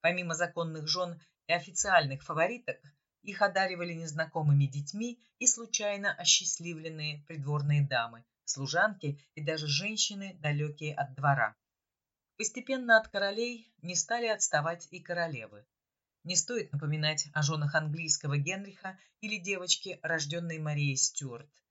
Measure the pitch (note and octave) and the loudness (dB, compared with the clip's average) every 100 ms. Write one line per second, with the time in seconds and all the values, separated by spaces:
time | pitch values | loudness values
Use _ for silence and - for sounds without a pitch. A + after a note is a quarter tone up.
0 | E3 F3+ F3 D#3+ F3 E3+ E3 D#3 D3+ F3+ | 2 0 -4 0 -2 0 -4 -4 -4 -2
1 | F3+ E3+ - _ - E3+ - - G3+ F#3 | -2 -4 -16 _ -2 -2 -2 -4 6 6
2 | C#3+ C3+ - D#3 F3 A#3+ - - - _ | 6 -4 -4 2 2 0 -6 -8 -10 _
3 | _ _ G3+ F#3+ G3+ F#3+ F#3+ F3+ F3 E3 | _ _ -12 2 2 4 0 0 -4 -4
4 | E3 D3 D#3+ - D3 C#3+ C#3 C#3 D3 G3+ | -6 -4 -2 2 6 6 6 0 -6 -4
5 | A#3+ A#3+ _ _ B3 - A#3 - G#3 G3+ | -6 -6 _ _ 2 2 -2 -2 0 0
6 | G3 - E3+ - F3+ - E3+ D#3+ D#3+ D#3 | -2 0 4 4 2 -4 -6 -8 -8 -6
7 | D3+ D3+ - D#3+ C#3 D3 C#3+ D3 C#3 B2+ | -6 -8 -10 -8 -2 0 4 4 4 2
8 | A#2 A#2 - _ - - C3+ D#3+ G#3 G3 | -2 -8 -20 _ -8 -6 0 2 2 2
9 | D3 C#3+ _ - D3+ D#3+ D3+ C#3+ G3+ G#3+ | -6 -6 _ -6 -4 -2 0 0 -2 -2
10 | - G3+ G3 F#3 D3+ D3 D3+ D3 D3+ D3+ | -2 -2 -10 -4 -2 0 -2 -4 -6 -4
11 | C#3 C3 C#3 C3 A2 - _ _ _ _ | -6 0 2 4 2 -2 _ _ _ _
12 | _ _ _ _ G#3+ - - C4 B3 A3 | _ _ _ _ -6 -6 -4 -4 6 6
13 | A3 G3 G3 G#3 A#3+ A#3 - _ E3+ F3+ | 6 -2 0 0 -2 -4 -14 _ -4 -4
14 | - A#3+ A#3 G#3 - D3+ D#3 E3+ - F3+ | 0 0 0 0 2 2 0 -4 -10 -16
15 | - F3 E3 C3 G#2+ G#2 _ _ _ _ | -6 -2 -2 -4 -10 -18 _ _ _ _
16 | _ _ D#3+ F3+ - A#3+ - C#3+ D3+ D#3 | _ _ 0 0 0 -4 -2 -2 -2 0
17 | D3+ D#3 - D#3 D3 D#3+ D3 D#3 D#3 D#3 | 0 0 -2 2 2 2 2 0 0 -4
18 | D#3+ - D3 C#3+ C#3+ F#3+ G3+ - F#3+ F#3 | -2 -2 2 0 0 -4 -8 -12 -14 -14
19 | _ _ G#3+ G#3 F3 F#3+ F3+ - F#3+ - | _ _ -6 -6 -4 -4 0 0 0 -8
20 | D#3+ D#3+ D3 E3+ E3+ D#3+ D#3 D3 C#3+ C3+ | -2 -2 -2 -4 -4 -4 -2 0 0 0
21 | - - C3+ A#2 - _ _ | -2 -4 -8 -10 -14 _ _